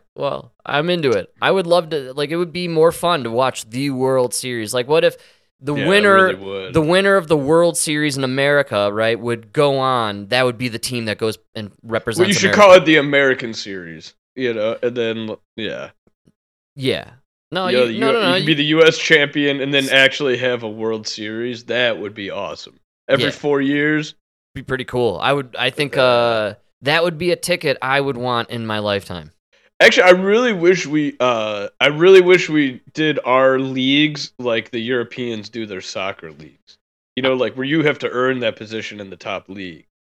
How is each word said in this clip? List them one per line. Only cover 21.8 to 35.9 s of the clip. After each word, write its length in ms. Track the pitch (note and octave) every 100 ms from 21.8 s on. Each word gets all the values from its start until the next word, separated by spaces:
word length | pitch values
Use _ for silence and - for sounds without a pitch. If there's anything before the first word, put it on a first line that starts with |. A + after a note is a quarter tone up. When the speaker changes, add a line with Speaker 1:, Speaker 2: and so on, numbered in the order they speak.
| B2 F#2+
Speaker 2:
would 160 | G2+
be 160 | G#2+ G2
awesome. 480 | E2+ F2+ D2+ - _ _ _ -
Every 180 | C#3 A#2+
Speaker 1:
Yeah. 40 |
Speaker 2:
four 320 | - D3 C#3
years. 520 | C3+ D3 D3 D3+ D3+ - _ _ _
Speaker 1:
Be 80 | C#3
pretty 220 | B2+ C3
cool. 340 | B2 B2+ A#2+ F2
I 100 | B2+
would, 240 | C#3+ B2+ A2
I 120 | B2
think, 240 | C3 C#3+
Speaker 2:
Yeah. 80 | C#3
Speaker 1:
uh, 520 | B2+ A#2+ A#2 A2+ G#2 G#2 _ _
that 200 | B2+ D#3+
would 140 | F3 D#3
be 140 | F3
a 60 | E3+
ticket 420 | - F3 D3 B2+
I 180 | B2+ C#3
would 200 | C#3 B2
want 320 | B2 A#2+ A2+
in 160 | A#2 A2+
my 140 | G#2+
lifetime. 500 | G#2 G2+ - F2+ D#2 _ _ _ _ _
Speaker 2:
Actually, 240 | G#3 C4+
I 60 | F3+
really 420 | F#3 F#3+ G#3+ B3+
wish 340 | F#3+ E3+ F3+ C3+
we, 300 | D3+ D3 -
uh, 500 | B2 A#2 G#2+ G#2 G2+ -
I 80 | C#3
really 320 | D3 F3+ F#3+
wish 280 | F3+ F3+ F3+
we 320 | D#3 C#3 B2 -
did 260 | - D#3 C#3+
our 340 | B2 C3 C3 C3
leagues 720 | C3+ C3 C3 C#3 D3+ D3 - -
like 320 | B2 A#2 A2+
the 80 | A#2
Europeans 720 | A#2 B2+ A2+ - B2 A2 G#2
do 180 | A#2+ G#2+
their 140 | F#2+
soccer 500 | -